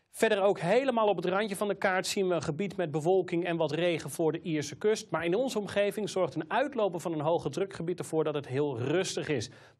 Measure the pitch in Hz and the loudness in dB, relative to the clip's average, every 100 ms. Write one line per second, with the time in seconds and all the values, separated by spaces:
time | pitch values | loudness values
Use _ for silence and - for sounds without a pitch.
0 | _ - 226 202 202 180 165 233 269 233 | _ 0 2 6 4 4 2 4 4 4
1 | 214 175 180 196 220 190 208 196 202 185 | 4 2 2 0 0 0 -2 0 2 2
2 | 185 214 185 170 165 151 202 - 170 151 | 0 0 2 0 0 -2 -4 -2 -2 0
3 | 156 190 175 170 175 170 156 156 175 160 | 2 2 2 0 0 0 0 0 0 0
4 | 151 - 160 165 180 151 147 143 214 214 | -4 0 0 0 -2 -2 -4 -2 0 0
5 | - 160 170 190 262 214 190 202 202 202 | -2 -4 0 0 0 -2 -2 0 0 0
6 | 190 190 165 160 165 214 285 226 202 170 | -2 0 0 -2 -2 0 0 0 -2 -2
7 | 180 160 151 165 147 143 190 - 165 180 | -4 -2 0 0 0 -4 -4 -4 -6 -6
8 | - 160 151 147 123 131 147 117 123 170 | -2 -2 0 -2 -4 -2 0 -2 0 0
9 | 185 - 147 139 113 - - | 0 -4 -2 -2 -4 -12 -20